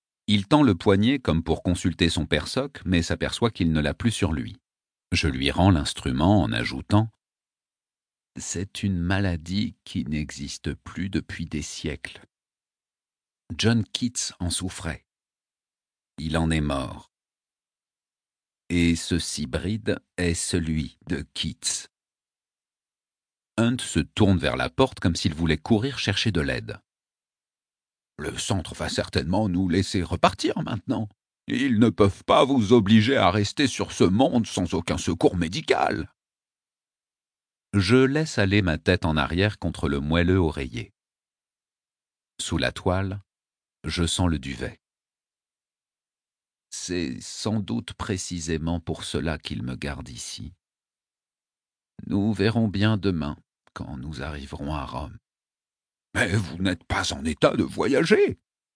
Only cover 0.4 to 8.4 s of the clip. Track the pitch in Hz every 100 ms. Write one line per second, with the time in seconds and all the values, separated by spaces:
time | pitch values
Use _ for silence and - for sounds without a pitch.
0.4 | 98 147 135 90 110 98 110 139 - 82
1.4 | 82 78 - 85 92 80 85 80 76 76
2.4 | - - 147 - 92 87 82 85 71 -
3.4 | 117 - 82 78 73 - 117 - 87 78
4.4 | 57 55 _ _ _ _ - 90 80 65
5.4 | 67 67 92 82 69 - - 64 85 104
6.4 | 62 55 60 90 - 104 113 _ _ _
7.4 | _ _ _ _ _ _ _ _ _ -